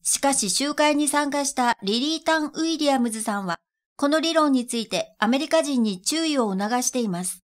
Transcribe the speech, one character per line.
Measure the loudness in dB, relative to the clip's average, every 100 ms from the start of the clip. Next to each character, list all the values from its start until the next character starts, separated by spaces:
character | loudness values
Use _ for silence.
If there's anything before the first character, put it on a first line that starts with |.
し | -2 0
か | 0
し | 0 0
集 | 0 -2
会 | 2 2 4
に | 2
参 | 0 0
加 | -2 -4
し |
た | 0 0 0
リ | -2 -2
リ | 0 -2
ー・ |
タ | 0 0
ン・ | 0
ウ | -2
ィ | -2 0
リ | 2
ア | 2
ム | 0
ズ | -2
さ | -4 -4
ん | -4
は、 | -6 _ _ _ -2
こ | 0
の | 2
理 | 2
論 | 2 4
に | 2 0
つ | -4
い | -2
て | -4 -4 _
ア | 0
メ | 0
リ | 2
カ | 0
人 | 2 0
に | 0 -2
注 | -4 -2 0
意 | 0
を | 0
促 | -2 -2 -2
し | -2
て | -2
い | -2
ま | -4
す。 | -6 -10